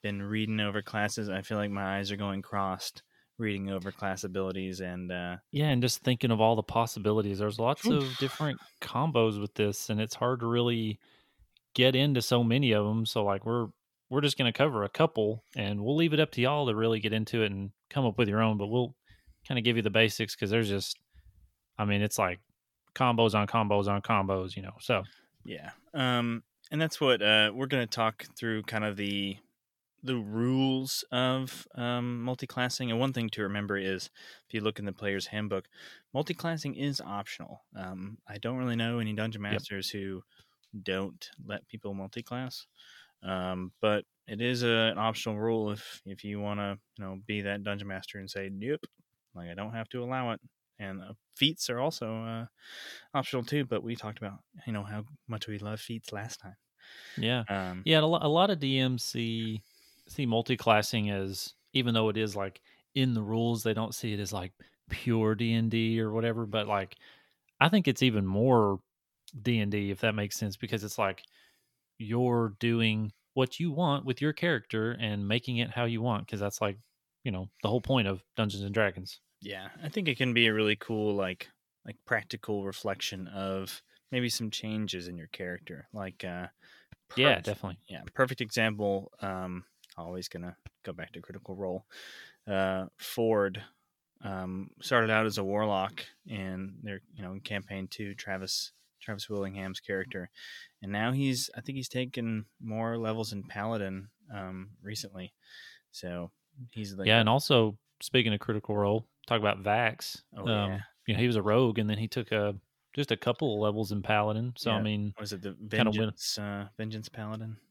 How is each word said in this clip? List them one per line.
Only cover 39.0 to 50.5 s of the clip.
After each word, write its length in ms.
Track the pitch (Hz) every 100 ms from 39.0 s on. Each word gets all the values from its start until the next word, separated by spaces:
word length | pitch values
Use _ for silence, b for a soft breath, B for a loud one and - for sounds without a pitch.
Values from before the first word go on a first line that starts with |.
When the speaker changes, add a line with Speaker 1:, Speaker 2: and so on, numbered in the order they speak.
| 110
Speaker 1:
dungeon 300 | 104 110 110
Speaker 2:
Yep. 100 | 101
Speaker 1:
masters 380 | 104 - 98 92
who 320 | 107 98 92 - b b b _ 107
don't 460 | 95 95 98 - - -
let 240 | 127 101 _
people 240 | 113 104
multi-class. 760 | 98 95 - 110 127 127 - - B B B B B
Um, 500 | 95 95 92 92 92 _
but 240 | 107 104 - _ -
it 140 | 107
is 220 | 120 123
a, 60 | 120 113 113
an 40 | 98
optional 420 | 110 107 117 104
rule 320 | 113 113 107
if, 300 | 104 - - -
if 180 | 98
you 160 | 104 104
wanna, 380 | 104 104 101 98 _ -
you 80 |
know, 160 | 95 95 101
be 160 | 104
that 200 | 101 101
dungeon 260 | 101 101 101
master 300 | 95 - 104
and 100 | 95
say, 180 | 98 98
"Nope, 360 | 98 110 151 - _ _ _ _
like, 160 | 90 85
I 40 |
don't 200 | 85 107
have 160 | 113 110
to 120 | 127
allow 280 | 123 131 123
it." 100 | 110 -